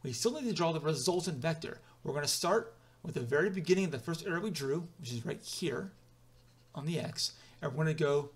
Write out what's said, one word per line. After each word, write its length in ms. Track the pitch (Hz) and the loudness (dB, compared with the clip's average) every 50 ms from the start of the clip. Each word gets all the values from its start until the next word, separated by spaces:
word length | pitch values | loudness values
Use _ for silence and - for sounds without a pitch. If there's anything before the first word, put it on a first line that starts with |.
| - | -6
We 80 | 139 | -6
still 200 | 117 - - 233 | -4 0 0 0
need 180 | 262 302 269 233 | 0 0 -2 -2
to 40 | 190 | 2
draw 200 | - 175 165 160 | 2 2 2 2
the 80 | 151 | 2
resultant 560 | - 156 156 131 - 185 175 180 170 185 160 | 0 0 0 2 2 2 2 2 0 -2 -4
vector. 420 | 123 120 165 160 156 - - - - - - - - - | 0 0 0 0 -2 -4 -10 -10 -12 -16 -20 -20 -10 -6
We're 100 | - 135 | -4 -2
gonna 140 | 147 147 | -2 0
start 480 | - - - - 170 196 226 226 - - - - - - _ - | 0 0 0 4 4 4 4 4 0 -14 -20 -20 -20 -20 _ -10
with 100 | 170 - | -6 -4
the 80 | 147 | -4
very 280 | 123 117 139 147 175 208 | 0 2 4 4 4 4
beginning 340 | 185 190 156 165 185 190 190 | 2 0 4 4 4 4 4
of 60 | 170 | 2
the 80 | 139 120 | 0 -4
first 260 | - - 165 160 - | -4 -4 -4 -4 -2
arrow 160 | 196 170 170 | -2 -2 0
we 80 | 196 220 | 0 -2
drew, 400 | 170 147 139 135 143 170 170 170 - - | -2 -2 0 0 0 0 -2 -6 -12 -12
which 140 | 160 117 120 | -8 -6 -6
is 100 | 117 - | -4 -4
right 160 | 170 - - | -4 -6 -6
here 520 | - - - - 180 160 - - - 190 - - - - - - - - - - - - - - - - - | -8 -10 -6 -4 -2 -2 -2 -2 -6 -8 -12 -16 -20 -20 -20 -20 -20 -20 -20 -20 -20 -20 -20 -20 -20 -14 -12
on 120 | - 139 | -8 -6
the 140 | 160 170 147 | -4 -2 -2
X, 340 | - - - - - - - - - - - - | -4 -4 -4 -4 -4 -4 -6 -10 -20 -20 -14 -6
and 100 | - 147 | -6 -4
we're 140 | 127 147 156 | 0 2 2
gonna 80 | 160 156 | 2 2
go 380 | 156 156 143 143 143 143 - - | 2 2 4 4 2 0 -2 -12